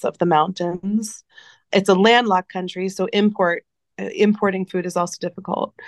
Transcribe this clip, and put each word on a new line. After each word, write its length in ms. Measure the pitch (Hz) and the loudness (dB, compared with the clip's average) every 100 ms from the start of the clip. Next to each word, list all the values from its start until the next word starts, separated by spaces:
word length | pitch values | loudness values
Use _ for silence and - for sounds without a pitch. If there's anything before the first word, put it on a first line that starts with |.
of 140 | - - | -6 -2
the 80 | 180 | 2
mountains. 960 | 160 165 180 175 180 196 214 214 - _ - - _ - | 2 2 -2 -6 -6 -2 -4 -4 -14 _ -20 -20 _ -2
It's 160 | 202 196 | 0 4
a 60 | |
landlocked 580 | 185 214 240 240 185 185 | 4 6 6 4 0 -2
country, 360 | 190 180 185 190 | -8 -8 -6 -6
so 180 | 190 185 | -4 -4
import, 520 | 208 208 208 180 170 - _ _ - | 2 0 2 0 -2 -8 _ _ -12
uh, 40 | 196 | -8
importing 520 | - 214 208 202 190 185 | 0 2 2 0 -2 -4
food 200 | 185 175 | -4 -4
is 100 | 175 | -4
also 200 | 175 - | -4 -6
difficult. 540 | 180 - 190 - - _ | -10 -10 -8 -6 -6 _